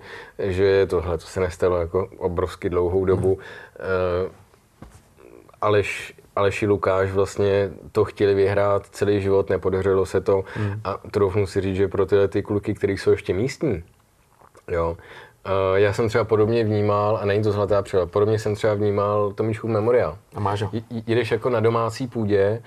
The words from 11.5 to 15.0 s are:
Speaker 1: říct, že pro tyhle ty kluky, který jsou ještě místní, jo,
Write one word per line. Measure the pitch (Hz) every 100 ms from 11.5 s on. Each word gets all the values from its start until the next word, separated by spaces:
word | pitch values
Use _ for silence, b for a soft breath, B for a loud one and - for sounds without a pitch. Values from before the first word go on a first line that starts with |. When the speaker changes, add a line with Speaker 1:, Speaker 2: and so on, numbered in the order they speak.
| 101
Speaker 1:
říct, | 95 95
že | 98
pro | 98 92
tyhle | 101 98
ty | 104
kluky, | 95 104 107
který | 104 98 98
jsou | -
ještě | 101 -
místní, | 92 131 - 156 90 - _ _ _ _ _ - - -
jo, | 87 82 85